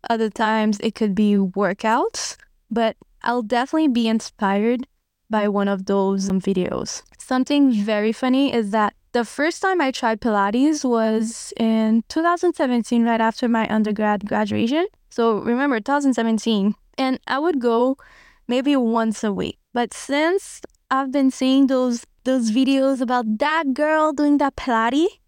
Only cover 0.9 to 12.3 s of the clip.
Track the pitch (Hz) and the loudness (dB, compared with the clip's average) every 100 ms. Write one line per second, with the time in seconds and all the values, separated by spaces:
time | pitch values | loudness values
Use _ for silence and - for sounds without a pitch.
0.9 | - 214 190 208 202 190 196 196 196 220 | -2 -2 2 2 2 0 0 -2 0 0
1.9 | 240 403 - - - - _ _ 226 226 | 0 0 -4 -10 -12 -20 _ _ -2 -2
2.9 | - _ _ - 240 214 240 269 311 311 | -4 _ _ -4 -4 -2 -2 0 2 2
3.9 | 240 226 220 - _ 196 202 220 247 262 | 2 0 0 -4 _ -2 0 0 -2 -6
4.9 | _ _ _ _ 220 208 202 202 196 190 | _ _ _ _ -2 0 0 -2 -2 -2
5.9 | 196 190 196 196 190 190 185 180 64 - | 0 0 0 -2 -2 0 -2 -2 -4 -8
6.9 | - _ _ - 254 262 285 277 220 202 | -12 _ _ -6 -4 0 2 4 2 0
7.9 | 208 214 226 262 262 277 - 208 214 208 | 0 0 -2 0 2 2 0 0 0 0
8.9 | _ _ 240 226 - 302 - 381 370 269 | _ _ -4 -4 -2 -4 0 -2 0 -2
9.9 | 247 240 220 240 208 196 226 285 302 262 | -2 -2 -2 0 0 2 2 2 2 0
10.9 | 233 220 220 226 - - - 226 220 220 | 0 2 0 -2 -8 -16 -2 0 2 2
11.9 | 226 - 311 339 | 0 0 0 0